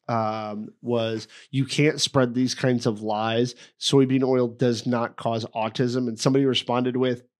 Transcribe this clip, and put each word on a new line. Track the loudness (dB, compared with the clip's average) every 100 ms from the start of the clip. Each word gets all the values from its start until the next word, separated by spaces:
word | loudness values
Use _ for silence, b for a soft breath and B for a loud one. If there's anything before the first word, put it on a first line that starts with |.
| -6
um, | -2 -2 -4 -8 -10 -12 -10
was, | -4 -2 -2 -4 -10 B B
"You | -4 -2
can't | 2 2 2
spread | 0 2 2
these | 2 -2 0
kinds | 0 2 0
of | -2
lies. | -2 -2 0 0 0 B B _
Soybean | 2 4 4 4
oil | 2 2 0
does | 0 0 0 -2
not | -2 -2 -4
cause | -4 -4 -6
autism." | -6 -4 -2 -2 -2 -4
And | -2
somebody | 2 4 2
responded | 0 0 -2 0 0
with, | 0 -2 -8 _